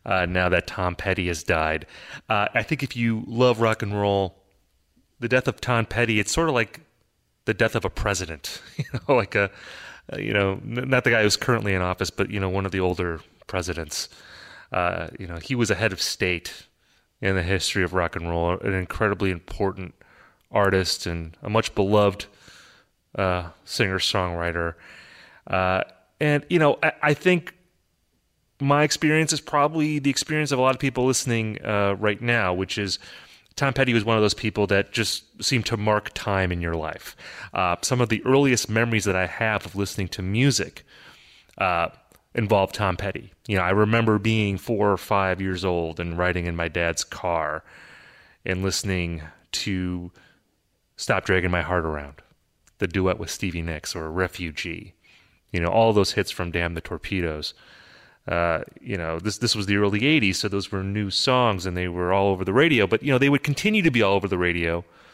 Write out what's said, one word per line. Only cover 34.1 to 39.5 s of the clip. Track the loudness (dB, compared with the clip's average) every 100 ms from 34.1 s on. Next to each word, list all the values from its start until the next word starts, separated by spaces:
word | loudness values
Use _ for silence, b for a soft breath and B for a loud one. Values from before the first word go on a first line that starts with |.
| 4
of |
those | 2
people | 2 -2 0 2
that | 2 2
just | -2 -2 -4 -10 -8
seemed | -2 0 0
to | -2
mark | 2 0 -2
time | -6 -2 0 0
in | 0
your | -2
life. | -2 -4 -8 -14 B B B B
Uh, | -2 0 0
some | 0 0
of | 2
the | 0
earliest | 4 4 4 2 0
memories | 0 2 0
that | 2 0
I | 0
have | -2 -2